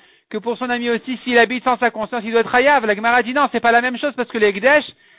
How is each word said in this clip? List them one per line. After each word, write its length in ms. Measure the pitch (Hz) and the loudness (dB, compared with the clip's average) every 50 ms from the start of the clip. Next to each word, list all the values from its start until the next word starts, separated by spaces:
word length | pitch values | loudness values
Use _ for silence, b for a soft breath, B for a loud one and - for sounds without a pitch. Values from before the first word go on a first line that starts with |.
| b b b b b b | b b b b b b
que 80 | - | -10
pour 220 | 214 190 233 240 - | -8 -6 -6 -6 -6
son 100 | 254 247 | -6 -6
ami 220 | 247 240 240 240 | -6 -4 -2 -4
aussi, 280 | 233 220 - - 254 - - | -4 -4 -4 -8 -10 -8 -6
s'il 140 | 247 247 233 | 0 4 4
habite 260 | 233 202 247 247 - | 4 4 0 -4 -2
sans 140 | 262 247 - | -2 0 0
sa 120 | 254 233 | 0 -2
conscience, 320 | - 220 214 202 - 240 202 | -2 -2 -8 -6 -6 -8 -6
il 60 | 226 | -2
doit 80 | 226 233 | 0 0
être 100 | 226 233 | 0 2
chayav. 340 | - 247 254 285 294 269 220 | 2 2 4 4 4 4 2
La 100 | 214 208 | 0 -2
Gemara 280 | 196 220 233 240 247 | 0 0 0 2 2
dit, 100 | 233 226 | 0 0
non, 160 | 254 285 285 247 | 0 -2 -2 0
c'est 80 | - 233 | -2 0
pas 120 | - 233 | 0 2
la 80 | 233 240 | 2 2
même 160 | 240 254 247 | 2 0 -6
chose 160 | 233 - 294 247 | -4 -6 -6 -4
parce 120 | - 240 - | -4 -8 -6
que 80 | - | -2
le 120 | 226 214 208 | 0 0 0
Ekdesh, 360 | 196 196 196 262 294 302 269 - b b b b b | 0 2 2 2 2 2 2 -2 b b b b b